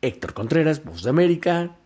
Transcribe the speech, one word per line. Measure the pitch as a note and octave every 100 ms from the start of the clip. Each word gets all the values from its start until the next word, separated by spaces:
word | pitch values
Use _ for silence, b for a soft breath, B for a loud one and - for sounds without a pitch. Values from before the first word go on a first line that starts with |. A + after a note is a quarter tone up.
Héctor | C3 - -
Contreras, | - A2+ D#3+ D#3 D3 -
Voz | -
de | A2
América | D3 F3+ E3 - E3+ F3 -